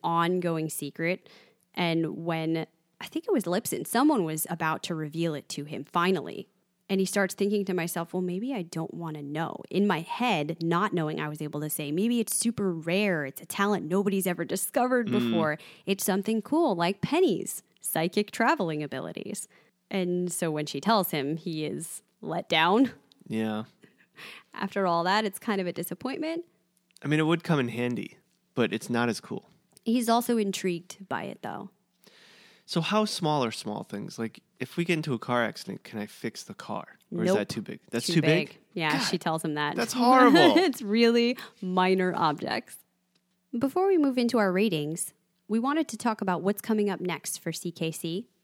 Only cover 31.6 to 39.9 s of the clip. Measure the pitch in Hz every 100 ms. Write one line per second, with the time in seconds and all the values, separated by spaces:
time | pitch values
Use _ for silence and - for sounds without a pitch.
31.6 | 202 - _ _ - - - - - _
32.6 | - 175 160 208 214 - 160 151 120 -
33.6 | 110 104 - 101 110 - 113 - _ _
34.6 | 127 - 170 165 151 120 - 123 113 -
35.6 | - 95 - 110 104 - 117 - - -
36.6 | - 104 - - _ 175 175 196 202 -
37.6 | - - - 113 - 165 156 165 147 -
38.6 | _ - 156 - 226 170 - 160 160 147
39.6 | 147 - 233